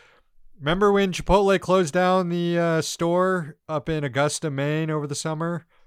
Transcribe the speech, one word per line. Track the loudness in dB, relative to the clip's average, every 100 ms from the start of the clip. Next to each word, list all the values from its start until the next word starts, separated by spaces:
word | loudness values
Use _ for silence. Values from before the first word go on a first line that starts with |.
| _ _ _ _ -20 -8
Remember | -2 2 4
when | 4 2
Chipotle | 0 2 4 4 2
closed | 2 2 2
down | 2 2 2 0
the, | -2 -2 0
uh, | 0 0
store | -2 -4 0 2 2 0 -4 -12 -8
up | -6 -4
in | -4
Augusta, | -2 0 -2 -2 -6
Maine | -4 -2 -2 -2
over | -4 -4
the |
summer? | -6 -6 -4 -4 -6 -10 _